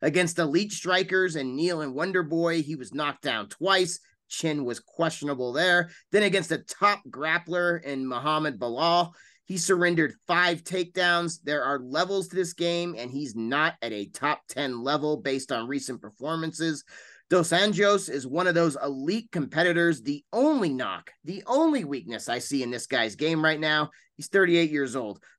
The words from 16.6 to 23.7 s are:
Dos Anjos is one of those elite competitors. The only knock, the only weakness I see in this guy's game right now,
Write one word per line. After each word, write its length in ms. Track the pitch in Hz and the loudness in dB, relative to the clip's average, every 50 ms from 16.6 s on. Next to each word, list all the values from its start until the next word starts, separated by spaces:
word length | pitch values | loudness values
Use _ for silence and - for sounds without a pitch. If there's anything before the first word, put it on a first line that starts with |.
| 165 165 151 135 - _ - - - - - - _ _ | -2 -2 -2 -4 -10 _ -20 -20 -20 -20 -20 -20 _ _
Dos 200 | 175 180 165 170 | 4 4 4 4
Anjos 580 | 170 180 202 214 196 170 202 202 208 196 196 160 | 4 4 4 4 4 4 6 6 4 4 2 -2
is 180 | 127 139 131 | -6 -6 -4
one 180 | 127 135 170 180 | -2 -2 2 2
of 60 | 180 170 | 4 4
those 220 | 170 170 160 135 - - | 4 4 4 2 0 -4
elite 460 | - 139 135 135 160 208 226 226 - | -4 -4 -4 -2 -2 -2 -2 -4 -4
competitors. 720 | - 170 - - - 156 175 175 170 170 170 170 160 123 110 | -4 -4 -4 -2 0 2 2 4 4 4 4 4 2 0 -2
The 200 | 139 147 143 - _ - | -6 -6 -6 -8 _ 0
only 360 | 226 269 311 311 254 196 156 135 | 2 4 4 4 2 0 0 -2
knock, 380 | 127 123 98 92 85 - - - _ _ | -2 -4 -4 -6 -8 -10 -18 -20 _ _
the 200 | 147 190 196 - | -10 -10 -10 -4
only 360 | - 240 285 330 320 294 254 175 | 0 2 4 4 4 2 0 -2
weakness 460 | 139 143 127 85 113 117 104 - 123 | -4 -6 -6 -6 -8 -8 -8 -4 -4
I 100 | 120 123 | -4 -4
see 220 | 123 - 143 135 127 | -4 -2 -2 -2 -2
in 60 | 120 | -2
this 140 | 123 117 - | -4 -6 -4
guy's 280 | - 139 123 113 110 98 | -2 0 2 2 0 0
game 280 | - 151 160 165 156 156 | -2 0 0 2 4 2
right 160 | 160 156 151 | 2 2 2
now, 300 | 156 156 | 0 0